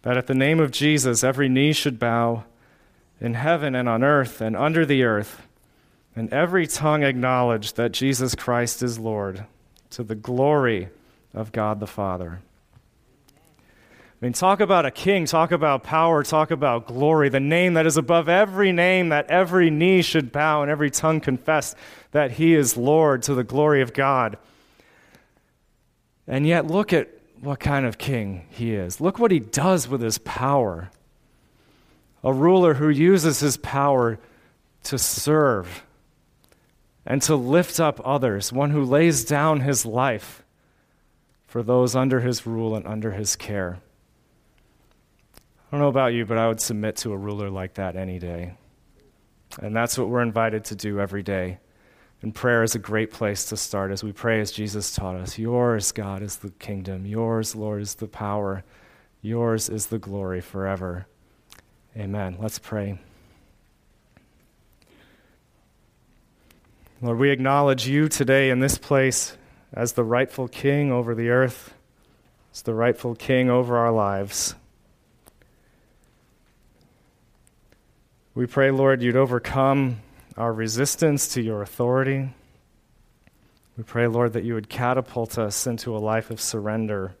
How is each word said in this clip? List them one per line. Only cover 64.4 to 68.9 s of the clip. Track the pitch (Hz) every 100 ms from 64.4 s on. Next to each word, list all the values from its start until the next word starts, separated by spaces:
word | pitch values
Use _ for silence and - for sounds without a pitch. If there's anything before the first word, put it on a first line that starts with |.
| _ _ _ _ _ _ _ _ _ _ _ _ _ _ _ _ _ _ _ _ _ _ _ _ _ _
Lord, | 120 117
we | 139
acknowledge | 135 131 143 143 135 117
you | 143 156
today | - 127 135 135
in | 123
this | 135 -
place | -